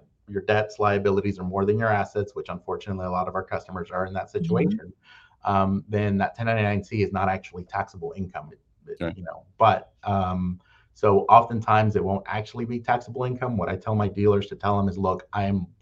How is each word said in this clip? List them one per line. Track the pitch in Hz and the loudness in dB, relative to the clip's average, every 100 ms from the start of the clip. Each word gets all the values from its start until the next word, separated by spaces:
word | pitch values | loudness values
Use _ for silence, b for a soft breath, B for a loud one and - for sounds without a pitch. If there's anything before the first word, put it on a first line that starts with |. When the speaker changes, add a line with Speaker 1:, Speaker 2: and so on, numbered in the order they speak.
| - _ - | -10 _ -8
Speaker 1:
your | 101 | -4
debts, | 101 107 107 - | 2 2 2 0
liabilities | 104 101 101 98 101 92 | 2 2 2 2 0 -4
are | |
more | 92 98 98 | -4 0 2
than | 110 | 2
your | 113 | 2
assets, | 101 98 104 98 98 | 0 0 -4 -6 -8
which | 92 | -10
unfortunately | 87 - 87 104 92 92 | -10 -8 -8 -6 -8 -4
a | |
lot | 90 90 | -4 -2
of | |
our | 95 | -4
customers | - 87 - 92 85 | -4 -8 -8 -10 -6
are | 92 92 | -4 -4
in | |
that | 92 - | -6 -6
Speaker 2:
Mm-hmm. | 104 | -4
Speaker 1:
situation, | 85 170 185 214 - - b b b b | 0 2 2 0 -6 -20 b b b b
um, | 101 98 98 98 - | 0 2 2 0 -2
then | 104 104 98 | 0 2 2
that | 95 - | 0 -2
ten | 117 | 0
ninety-nine | 110 104 101 | 2 2 0
C | - 110 | -2 -2
is | 92 | 0
not | 95 95 | 0 0
actually | 95 - 90 | -2 -6 -14
taxable | 90 98 98 90 85 98 | -8 -6 -6 -8 -10 -8
income, | 90 78 76 | -8 -10 -14
it, | - _ _ - | -20 _ _ -16
it, | - | -8
Speaker 3:
Okay. | 85 92 | -8 -6
Speaker 1:
you | |
know, | 82 - - - | -12 -14 -18 2
but, | 113 92 - _ | 4 4 -2 _
um, | 104 98 90 92 90 90 b b b - | -2 0 0 -2 -2 -4 b b b 0
so | 104 98 - | 4 4 8
oftentimes | 110 - 117 113 107 107 98 | 8 8 0 2 4 4 2
it | |
won't | 92 98 - | 0 -2 -4
actually | 104 110 120 117 | -8 -6 -8 -6
be | 120 | -4
taxable | 123 120 120 117 | 0 -2 -2 -6
income. | 123 123 123 110 | -6 -4 -4 -2
What | 87 | -2
I | 95 | -4
tell | 113 107 | -2 0
my | 101 | 0
dealers | 98 104 101 - | 4 4 4 0
to | - | -4
tell | 101 101 | 0 2
them | 98 | 0
is, | 92 | 0
"Look, | 95 90 - | 0 0 -4
I | 104 98 | -2 0
am | 98 87 - | 0 -4 -6